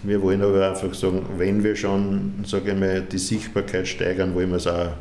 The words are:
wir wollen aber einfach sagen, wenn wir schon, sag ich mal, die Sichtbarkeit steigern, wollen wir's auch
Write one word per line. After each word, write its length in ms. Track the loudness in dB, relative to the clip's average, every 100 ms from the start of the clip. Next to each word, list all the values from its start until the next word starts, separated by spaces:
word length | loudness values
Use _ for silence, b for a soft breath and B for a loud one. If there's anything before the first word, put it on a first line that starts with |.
wir 180 | 0 2
wollen 200 | 4 4
aber 280 | 4 4 2
einfach 240 | 0 -4
sagen, 280 | -2 0 0 -2 -2
wenn 260 | 0 2
wir 120 | 2 0
schon, 580 | 0 0 2 0 -2 -4 -4
sag 220 | -2 0
ich 80 | 2
mal, 260 | 2 0
die 180 | -2 -4
Sichtbarkeit 680 | -2 -4 -2 -4 -2 -2 -2
steigern, 460 | -2 -2 0 0
wollen 180 | 0 0
wir's 160 | 0 0
auch 220 | 0 -2 -4